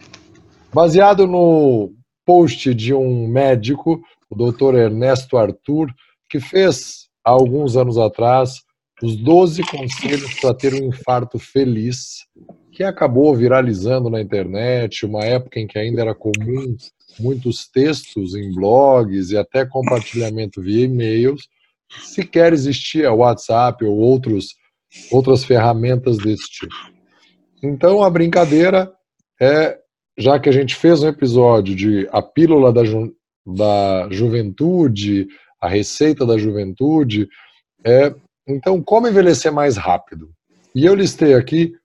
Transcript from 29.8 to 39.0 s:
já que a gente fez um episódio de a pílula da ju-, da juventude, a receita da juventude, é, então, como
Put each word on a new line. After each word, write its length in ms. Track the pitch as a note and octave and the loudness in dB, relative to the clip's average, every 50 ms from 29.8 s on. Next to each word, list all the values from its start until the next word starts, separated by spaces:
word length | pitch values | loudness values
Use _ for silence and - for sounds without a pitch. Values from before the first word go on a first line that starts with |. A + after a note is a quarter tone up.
| _ _ _ _ _ _ _ - | _ _ _ _ _ _ _ -2
já 220 | A2 C3 C#3+ C#3 | 2 2 2 2
que 100 | C3+ D3 | 2 2
a 20 | |
gente 240 | B2+ C#3 C#3 A#2+ - | 2 2 0 -2 -4
fez 280 | - - E3 E3+ D3 D3 | 0 2 4 4 4 2
um 40 | D#3+ | 0
episódio 680 | D3 - C3+ B2 A#2 B2 B2 A#2+ A#2 A2 G2 G2 G2 | -2 -2 -2 0 2 4 4 4 4 4 2 -2 -4
de 320 | F#2 G2 G#2+ G#2 G2+ G2 - | -2 -2 0 0 -2 -2 -2
a 100 | - G#2 | -4 -4
pílula 500 | - - - D3 E3 E3 D#3+ C#3+ C3 B2 | -4 -2 0 2 2 4 4 4 4 4
da 120 | A2+ A#2+ A#2 | 4 4 2
ju-, 300 | G#2+ A2 A2 A2+ A2+ - _ _ _ _ _ - | 0 0 -4 -6 -8 -12 _ _ _ _ _ -16
da 600 | F#2 F#2 F#2+ G#2+ G#2 G#2 G2+ G2 G2 F#2+ F#2 F2+ G#2+ | -10 -4 -2 0 0 0 0 0 0 -2 -4 -4 -6
juventude, 1160 | - G2 A#2 A#2 A2+ A#2+ A2 G2 F#2+ - C#3+ E3+ F#3 F3 D#3+ B2+ G#2+ G2+ G2+ G#2 G2+ G2 F#2+ - - _ _ _ _ - | -4 -4 -2 -2 -2 -2 -4 -6 -6 -4 -2 -2 0 2 0 0 0 -2 -2 -2 -2 -2 -2 -6 -10 _ _ _ _ -8
a 60 | F#2 F2 | -6 -2
receita 580 | F#2+ G#2 G2+ - - - D3 D#3 D3+ - C3 | -2 -2 -2 -4 -4 -2 0 0 0 0 0
da 120 | A#2 A2+ G#2+ | 0 0 0
juventude, 880 | G#2 A2 G2+ G#2 G2 F#2+ F#2+ - C3 D3 D#3+ D#3 C#3+ A#2 G#2 G#2+ G2+ G2 _ _ _ _ _ _ _ _ _ _ - | 0 -2 -4 -4 -6 -8 -6 -4 -2 0 0 0 0 0 -2 -4 -4 -6 _ _ _ _ _ _ _ _ _ _ 0
é, 280 | A2+ B2 C3 C#3+ D3 - - _ _ _ _ _ C3+ | 2 4 4 4 2 -2 -8 _ _ _ _ _ -10
então, 340 | C#3 C3+ - F#3 F#3+ F3 | -8 -6 -2 -2 -2 -2
como 260 | C#3+ - G#3 A3+ | 0 0 0 2